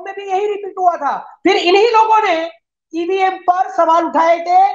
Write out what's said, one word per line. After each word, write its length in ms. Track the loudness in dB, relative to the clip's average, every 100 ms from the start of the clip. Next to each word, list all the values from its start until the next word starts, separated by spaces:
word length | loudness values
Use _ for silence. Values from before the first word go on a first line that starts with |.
में 80 | -2
भी 100 | -12
यही 220 | -6 -4 -4
repeat 260 | -6 -10 -2
हुआ 180 | -2 0
था। 200 | -4 -6 -10 -4
फिर 120 | 0 0
इन्हीं 300 | 2 4 4
लोगों 320 | 4 4 2
ने 120 | 2 -2 -4 -12 _ _ _
ईवीएम 440 | -8 -4 -2 -2 -2
पर 280 | -2 -2 -2
सवाल 320 | 0 2 2
उठाए 340 | 2 0 2 0
थे। 180 | 2 2 2